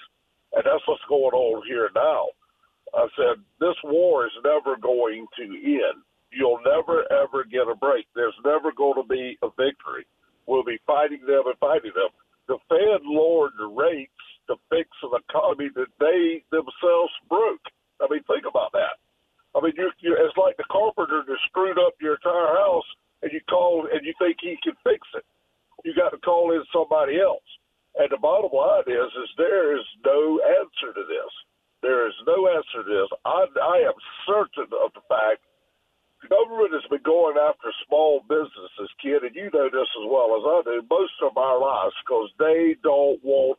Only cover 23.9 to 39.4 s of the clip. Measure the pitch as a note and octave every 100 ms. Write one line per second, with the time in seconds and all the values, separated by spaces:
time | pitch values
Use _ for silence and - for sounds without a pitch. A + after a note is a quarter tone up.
23.9 | D#3 D3 - F3+ E4 E4+ D4+ E4 - B4
24.9 | A4 - - - _ _ _ _ - E3
25.9 | E3 E3+ D3 F3+ F3 E3+ E3 - E3+ D3+
26.9 | D#3 C#3 D#3+ F#3+ - - - _ _ _
27.9 | - C#3+ C3+ D3 F#3+ G3+ C3+ C#3+ - B2+
28.9 | A#2+ B2+ B2+ A#2 - E3+ G3 D3+ C#3 -
29.9 | - C3+ C#3+ D#3 D#3 - F#3+ G3+ - B2
30.9 | G#2 F#2+ - - - - _ _ _ B2+
31.9 | B2+ A2+ - A#2+ F3+ F#3 D#3+ - A#2 G2+
32.9 | G2+ G2 - A#2+ E3+ F#3 - D3+ F3 C#3+
33.9 | - - - F3+ G#3 G3+ - G#2 A2+ A2
34.9 | G2+ - A2 G#2+ G#2+ _ _ _ _ _
35.9 | _ _ _ - G3+ A3+ A3+ G3+ D#3 -
36.9 | C#3+ D#3 E3+ E3 D3 D3+ - A#2 - -
37.9 | D3+ D#3 C#3+ - D#3 D3+ G2+ F2+ - G2+
38.9 | - C#4 D3 B2 D3+